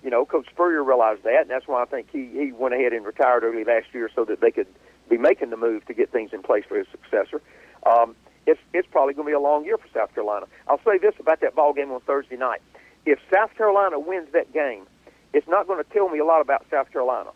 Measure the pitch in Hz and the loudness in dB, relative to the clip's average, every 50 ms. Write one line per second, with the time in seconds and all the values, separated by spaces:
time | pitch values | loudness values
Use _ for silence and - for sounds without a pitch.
0 | _ 135 123 120 127 - - 160 123 - _ - 175 180 170 156 143 131 131 123 | _ -2 0 0 0 0 -2 -4 -4 -4 _ -2 0 0 2 0 2 2 2 4
1 | 117 110 110 101 - 110 120 147 156 - 123 131 - - 139 123 123 120 - 131 | 4 2 0 -2 -2 2 2 2 2 2 -4 -8 -6 -4 -2 -2 -2 -2 -4 -10
2 | 113 _ - 147 131 123 113 131 147 139 123 113 127 131 123 127 131 123 117 117 | -10 _ -10 -10 -10 -8 -6 -6 -6 -6 -6 -4 -4 -2 0 0 0 0 0 -2
3 | 107 101 110 - 147 127 123 120 113 117 117 117 110 110 120 113 113 - - 127 | -6 -8 -2 0 2 2 4 2 2 0 -2 -2 0 0 0 0 0 -4 -10 -8
4 | 117 110 - - 117 107 107 - - 117 - - 101 - _ _ _ _ _ _ | -8 -6 -2 -4 -2 -2 -2 2 2 2 2 2 -6 -6 _ _ _ _ _ _
5 | _ _ 117 117 120 151 190 - 147 120 117 110 117 117 113 107 _ - 120 110 | _ _ -2 2 4 2 2 2 -2 -8 -6 -4 -2 -2 -2 -4 _ -12 -12 -12
6 | - - - 120 110 101 - 101 95 - 120 107 101 - 101 104 98 _ _ - | -12 -6 -6 -6 -6 -6 -12 -14 -4 -2 -2 -2 -2 -4 -6 -6 -6 _ _ -20
7 | _ - - 107 98 - - 151 _ _ _ - - - - - - - 113 117 | _ -6 -4 -4 -4 -4 -6 -12 _ _ _ -20 -20 -20 -20 -4 0 2 4 4
8 | 117 117 113 _ _ _ _ _ _ - 156 - _ _ - 175 185 _ - 160 | 2 0 -2 _ _ _ _ _ _ 2 2 2 _ _ -6 -6 -6 _ 0 0
9 | 139 139 139 143 151 151 151 143 143 143 147 147 151 170 226 - - - _ - | 0 0 -2 -4 -4 -2 -2 0 2 2 0 0 0 -2 -4 -4 -6 -8 _ -4
10 | 110 - _ - 107 104 104 104 95 - _ - - - 131 - - 226 208 185 | -4 -4 _ -6 -6 -4 -4 -6 -8 -12 _ -20 -4 -2 -2 0 2 0 0 4
11 | 165 214 208 _ - - 160 - - 139 - - 147 147 143 139 139 143 131 127 | 2 2 0 _ 0 0 0 2 0 -2 0 2 2 2 2 0 -4 -6 -6 -10
12 | _ - 143 139 135 _ 131 120 131 127 113 - _ _ _ - - - _ _ | _ -2 -2 -2 -2 _ -10 -6 -4 -4 -4 -6 _ _ _ -20 -20 -20 _ _
13 | _ 160 143 - - _ - 190 220 214 _ - 220 214 196 202 202 190 165 143 | _ 0 0 0 0 _ 2 2 2 2 _ 0 0 2 4 4 2 2 0 -4
14 | 147 165 185 185 165 147 - 170 165 - - 160 147 135 117 98 95 _ _ _ | -6 -6 -6 -8 -8 -2 -2 -2 -2 0 -4 -4 -2 -2 -4 -8 -14 _ _ _
15 | _ - _ _ _ _ - 147 - - 170 196 190 175 196 165 147 _ - 208 | _ -20 _ _ _ _ -2 -2 0 2 0 0 0 0 -4 -4 -4 _ 0 0
16 | 202 185 160 151 156 160 165 160 147 131 139 - - _ - 143 135 - - 143 | 0 0 0 -2 2 4 4 4 4 2 0 -2 -2 _ -2 -2 -2 -2 -4 -4
17 | 127 123 127 113 87 57 - | -2 -2 -2 -4 -6 -10 -18